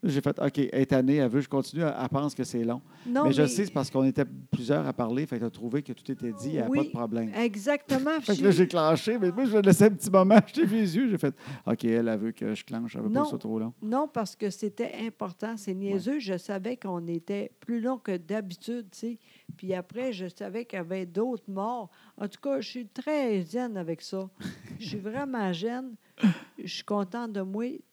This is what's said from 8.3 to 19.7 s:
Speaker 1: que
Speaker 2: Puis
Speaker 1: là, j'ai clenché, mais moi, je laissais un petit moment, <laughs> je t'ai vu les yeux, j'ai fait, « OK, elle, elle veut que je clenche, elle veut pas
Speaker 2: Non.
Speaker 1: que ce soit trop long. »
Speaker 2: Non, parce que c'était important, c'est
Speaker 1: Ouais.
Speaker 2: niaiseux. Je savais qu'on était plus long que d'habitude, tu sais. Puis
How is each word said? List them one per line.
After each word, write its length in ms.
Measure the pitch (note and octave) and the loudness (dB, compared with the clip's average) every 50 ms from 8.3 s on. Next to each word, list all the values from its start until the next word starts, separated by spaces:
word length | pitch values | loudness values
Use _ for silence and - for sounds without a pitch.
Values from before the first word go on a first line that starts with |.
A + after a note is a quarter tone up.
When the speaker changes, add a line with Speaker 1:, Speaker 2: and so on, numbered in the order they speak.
| G#3 | 0
Speaker 1:
que 40 | E3+ | 4
Speaker 2:
Puis 20 | F3+ | 6
Speaker 1:
là, 80 | G3+ | 6
j'ai 160 | F3+ D3+ F#3 - | 8 6 6 4
clenché, 500 | - E3+ D#3 D#3 D#3+ D#3 - A3 A3+ B3 | 4 4 4 6 4 4 2 0 0 2
mais 140 | G3+ F3+ | 2 0
moi, 140 | F3 G#3+ C4+ | 2 2 2
je 120 | B3 G#3 G#3+ | 4 4 6
laissais 260 | G3+ G3 F3+ - G3+ | 10 8 10 10 10
un 60 | A3 | 8
petit 180 | G3+ - - A3 | 8 4 -2 6
moment, 240 | F#3 F#3+ F#3 F#3+ G#3+ | 6 8 8 10 10
<laughs> 100 | - - - | 8 8 6
je 60 | - | 2
t'ai 100 | C4+ E4 | 2 2
vu 100 | G#3 G3+ | 4 4
les 220 | A3+ G#3+ F#3 D#3 G3 | 2 2 2 2 2
yeux, 120 | C4+ B3 | 2 2
j'ai 80 | G3+ E3 | 2 2
fait, « 160 | - C#3 - - - - C#3 A#2+ - | 0 0 -2 -2 -12 -14 -14 -8 -2
OK, 200 | - A#2 A2+ - | -2 -2 0 2
elle, 240 | A#2 A2+ A#2 A#2 A2+ | 2 4 4 4 2
elle 100 | A2 G#2+ | 0 0
veut 120 | G#2 A2+ A2 | -2 -4 -4
que 200 | - A2 G#2+ G#2+ | -4 -4 -4 -4
je 120 | - - | -4 -6
clenche, 320 | - A#2+ A2+ A#2 A2+ - B2 | -8 -8 -6 -6 -6 -6 -4
elle 60 | A2 | -2
veut 40 | G#2+ | 0
pas 60 | G#2+ | 2
Speaker 2:
Non. 80 | C4 | 2
Speaker 1:
que 60 | D4+ D4+ | 2 2
ce 20 | |
soit 100 | - A#2+ | -2 -6
trop 180 | - A2 A2 A2 | -6 -4 -4 -2
long. » 140 | A2 A2+ B2 _ | -4 -4 -8 _
Speaker 2:
Non, 280 | - G#3+ A3+ C4 D4+ D4+ | -6 -2 -2 0 -2 -2
parce 240 | _ A#3+ G#3+ F#3 - | _ -6 -6 -6 -6
que 140 | _ G#3+ G3+ | _ -6 -6
c'était 420 | F3+ - - G#3 G3+ - A#3 - - - A3 A3+ | -4 -4 -6 -6 -4 -4 -8 -8 -6 -8 -8 -8
important, 460 | G#3+ _ G#3+ F#3+ F3 _ - A3 A#3 | -8 _ -10 -10 -8 _ -8 -8 -8
c'est 160 | G#3+ G3+ G3+ | -8 -6 -6
Speaker 1:
Ouais. 60 | F#3 F#3 | -6 -4
Speaker 2:
niaiseux. 420 | G3 G3+ G3 G3 F3 A3 C#4 D4+ | -4 -2 -2 -2 -2 -2 -4 -4
Je 180 | A#3+ G3 F#3+ F3 | -4 -4 -6 -6
savais 380 | - - G3+ G3 F#3 A3 B3+ | -4 -6 -8 -6 -4 -6 -8
qu'on 320 | B3 - G3 F#3 F3 E3+ E3+ | -6 -6 -6 -6 -6 -4 -4
était 460 | E3+ E3+ E3 - G3+ G3+ G#3 - _ _ | -6 -6 -4 -4 -6 -6 -6 -8 _ _
plus 180 | - - A#3 A#3 | -8 -6 -4 -2
long 180 | A3 B3 C4 B3 | -2 -2 -4 -4
que 200 | _ - F#3+ F3 | _ -4 -6 -6
d'habitude, 720 | F3 D#3 G3 A3 G#3+ F#3+ F3 - - - A#3 A#3+ A3+ F#3 | -4 -4 -6 -6 -4 -6 -12 -12 -8 -8 -8 -8 -8 -12
tu 80 | - - | -14 -10
sais. 200 | - A3+ A#3+ A3 _ _ _ - _ - - | -8 -8 -8 -10 _ _ _ -20 _ -20 -18
Puis 180 | - - F#3 | -12 -6 -4